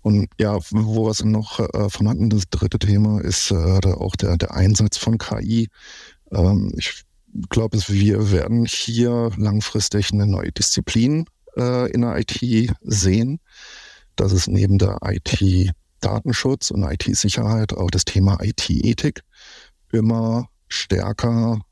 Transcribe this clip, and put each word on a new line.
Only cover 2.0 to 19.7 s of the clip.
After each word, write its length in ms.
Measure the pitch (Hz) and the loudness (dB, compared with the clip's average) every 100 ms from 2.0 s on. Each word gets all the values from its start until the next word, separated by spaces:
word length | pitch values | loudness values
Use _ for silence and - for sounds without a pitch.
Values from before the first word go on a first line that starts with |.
| 104 | -2
hatten, 220 | - 117 | 2 0
das 140 | 104 95 | 0 -2
dritte 300 | - - - | -2 -2 0
Thema 400 | 107 101 107 107 | 2 4 2 0
ist, 320 | 85 - - | -2 -4 0
äh, 300 | 92 82 95 | 0 2 2
da 140 | 95 | 2
auch 200 | - 98 | 0 -2
der, 220 | - - 85 | 0 0 0
der 160 | - | 0
Einsatz 440 | - 95 107 107 - | 2 4 4 2 0
von 200 | - 113 | -2 -2
K 240 | - 107 | -2 -6
I. 260 | 107 117 110 _ - - - _ _ | 0 0 -2 _ -20 -20 -20 _ _
Ähm, 400 | 95 92 101 98 - | 2 4 4 0 -4
ich 260 | - - _ _ _ - 87 | -8 -12 _ _ _ -12 -2
glaube, 260 | 113 113 | -2 0
es, 140 | 107 95 | -2 0
wir 420 | 101 104 101 104 | 2 4 2 2
werden 340 | 90 - 117 | 2 2 0
hier 680 | 117 - - 117 120 120 117 | 0 -2 -4 0 2 2 -2
langfristig 800 | 98 104 104 - 110 - 104 101 | -2 0 0 -2 -4 -2 -2 0
eine 120 | 101 | 0
neue 260 | 104 95 - | 2 0 -4
Disziplin, 760 | - - - - 113 123 156 165 _ _ - | -4 -2 -2 0 0 2 0 -4 _ _ -4
äh, 340 | 123 123 123 | -2 0 0
in 100 | - | 0
der 160 | 120 69 | 0 -2
I 40 | |
T 480 | 113 - 123 110 117 - | -4 -4 0 2 2 -2
sehen, 580 | - 104 92 101 120 151 _ - - - - - _ | -2 0 2 2 2 -4 _ -20 -20 -20 -20 -20 _
dass 160 | - 98 | -2 2
es 160 | 95 98 | 2 2
neben 300 | 98 101 98 | 0 2 4
der 220 | 98 98 | 2 -2
I-T-Datenschutz 1700 | 98 98 - - 98 92 92 - _ _ - 107 - 113 131 135 - | -4 -6 -4 0 2 4 2 -2 _ _ -4 -2 -2 -2 -2 -2 -4
und 140 | - | -2
I-T-Sicherheit 920 | 92 - - - 101 - 107 110 107 | -2 -2 -2 -2 -2 0 0 0 -2
auch 160 | - 95 | -2 -2
das 160 | 92 | -2
Thema 360 | - 98 98 95 | 0 2 2 2
I-T-Ethik 800 | 104 - - - - 110 151 - _ _ - - - | -2 -4 -2 0 0 0 -2 -4 _ _ -20 -20 -20